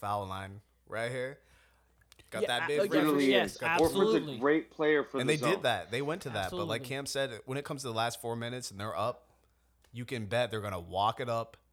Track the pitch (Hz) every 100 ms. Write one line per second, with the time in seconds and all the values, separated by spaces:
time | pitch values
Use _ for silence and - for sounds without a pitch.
0 | 104 104 98 95 95 101 - _ _ 107
1 | 120 127 131 143 _ _ _ _ _ _
2 | _ - - 110 107 127 165 147 202 156
3 | 151 143 135 135 - - 165 165 160 190
4 | 202 170 151 123 135 156 165 - 151 151
5 | 135 135 131 151 123 - 131 107 85 117
6 | 143 170 143 107 92 180 107 113 123 135
7 | 139 135 135 110 - 135 143 147 131 113
8 | 117 117 117 117 117 123 120 98 101 85
9 | 110 120 - _ _ _ _ _ _ 117
10 | 120 123 107 117 120 110 104 95 85 92
11 | 104 - 123 117 117 - _